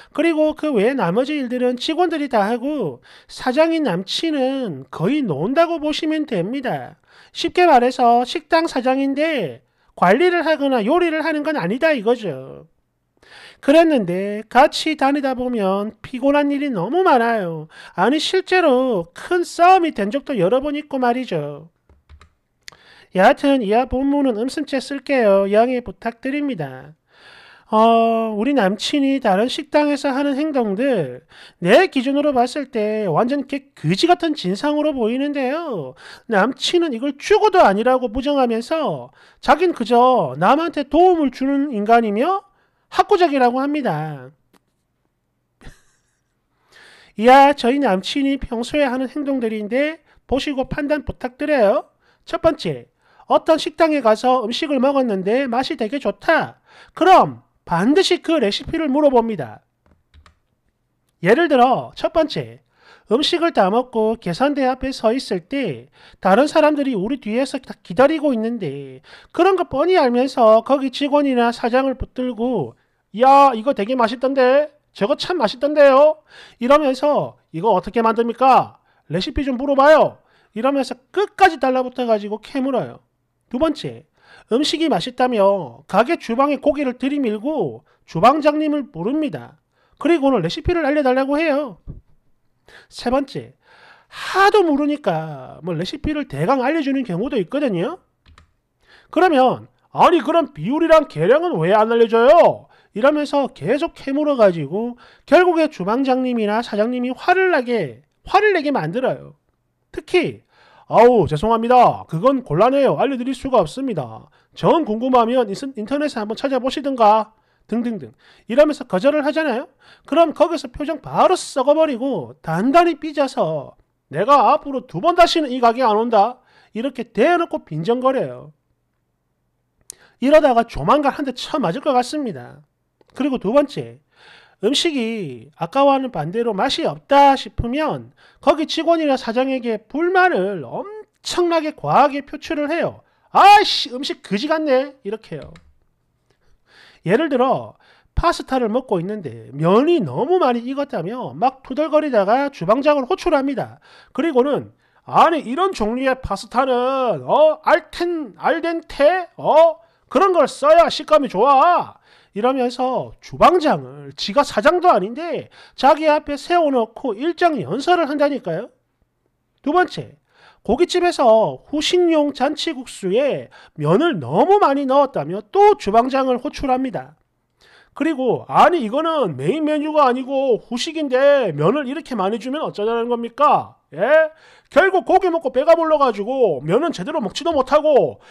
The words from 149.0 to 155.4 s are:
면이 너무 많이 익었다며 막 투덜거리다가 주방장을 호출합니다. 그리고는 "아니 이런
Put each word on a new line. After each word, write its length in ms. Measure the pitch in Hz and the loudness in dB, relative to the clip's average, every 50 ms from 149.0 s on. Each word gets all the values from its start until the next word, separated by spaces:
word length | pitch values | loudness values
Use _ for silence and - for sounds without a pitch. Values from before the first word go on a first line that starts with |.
| 165 196 214 214 170 131 110 117 110 113 127 | -4 -6 -10 -10 -12 -14 -14 -16 -20 -16 -8
면이 460 | 143 156 170 190 226 285 330 349 311 | -2 0 4 4 4 4 4 2 0
너무 360 | 190 135 123 160 240 311 359 370 | 0 -2 -4 -4 -2 0 0 2
많이 200 | 330 254 240 233 | 2 2 0 -2
익었다며 720 | 233 247 277 277 285 285 262 196 156 185 240 254 214 139 120 | -4 -6 -6 -6 -8 -6 -6 -8 -8 -8 -8 -10 -10 -12 -8
막 280 | 151 220 262 262 - _ | -2 -2 -2 -2 -4 _
투덜거리다가 840 | - 269 285 311 302 294 302 311 294 247 208 - 196 233 269 285 277 | -10 -4 -4 -4 0 0 0 0 2 0 0 2 2 2 0 0 -2
주방장을 540 | - - 170 160 226 277 269 302 294 285 254 | -6 -8 -2 0 0 2 4 2 2 2 0
호출합니다. 760 | - 370 - - 359 311 277 269 277 277 214 139 113 110 _ _ _ - - - _ - | -2 -4 -2 0 0 0 0 0 -2 -4 -6 -8 -10 -12 _ _ _ -20 -20 -20 _ -6
그리고는 580 | - 320 330 269 247 254 240 175 143 107 101 _ _ _ _ _ _ _ | -4 -4 0 2 2 2 2 0 -4 -4 -8 _ _ _ _ _ _ _
"아니 360 | - 123 175 247 320 339 | -2 2 4 4 4 4
이런 340 | 294 | 0